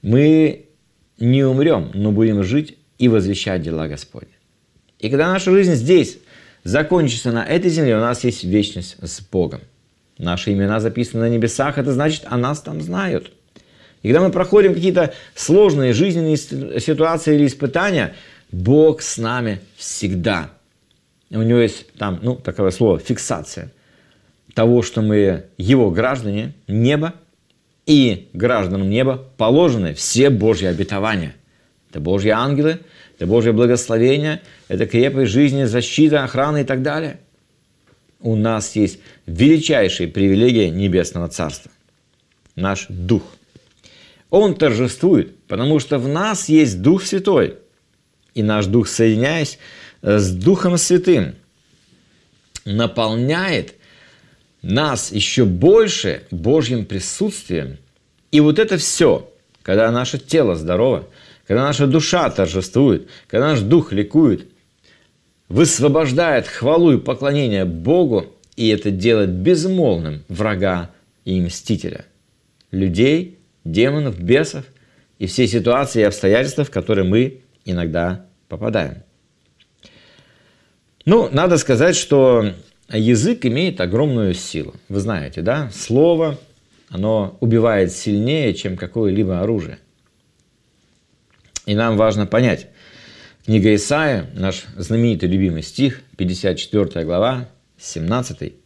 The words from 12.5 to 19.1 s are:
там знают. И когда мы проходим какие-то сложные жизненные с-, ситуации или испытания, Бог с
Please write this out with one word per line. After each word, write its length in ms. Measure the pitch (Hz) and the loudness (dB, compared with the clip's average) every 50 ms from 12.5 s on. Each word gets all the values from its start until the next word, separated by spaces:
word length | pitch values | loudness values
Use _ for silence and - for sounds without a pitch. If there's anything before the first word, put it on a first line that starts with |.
| 147 151 | -4 -6
там 200 | - 160 156 160 | -8 -12 -10 -10
знают. 500 | 156 170 175 185 196 185 147 92 - - _ _ _ _ _ - _ _ _ _ _ _ _ _ - | -8 -6 -6 -6 -4 -4 -4 -6 -8 -10 _ _ _ _ _ -20 _ _ _ _ _ _ _ _ 0
И 60 | 98 | 2
когда 120 | 123 160 | 4 4
мы 100 | 185 185 | 4 2
проходим 420 | - - 185 180 202 214 202 190 170 | 2 0 -2 4 4 6 6 6 2
какие-то 400 | 170 165 190 180 180 165 151 - - - - _ | 2 0 0 2 2 0 0 -2 -10 -20 -20 _
сложные 580 | - - - 156 202 214 196 151 143 135 127 117 | -12 0 4 6 6 6 6 4 2 2 0 2
жизненные 440 | 110 170 202 170 170 160 160 156 | 2 2 0 0 -2 0 0 0
с-, 420 | 147 - - 143 135 135 - - - | -2 -2 -8 -10 -10 -8 -6 -6 -6
ситуации 560 | - - 156 139 156 165 165 160 160 156 151 | -2 -2 0 2 2 0 0 0 0 2 4
или 120 | 147 147 | 4 4
испытания, 680 | 135 123 - 143 131 - 170 185 208 185 151 104 76 - - - - - _ _ _ | 2 0 -2 -6 -2 -2 0 0 0 0 0 -2 -2 -6 -14 -20 -20 -20 _ _ _
Бог 500 | - 90 92 107 135 151 156 160 151 156 | -8 -4 0 2 4 6 6 4 4 0
с 160 | - - | -6 -10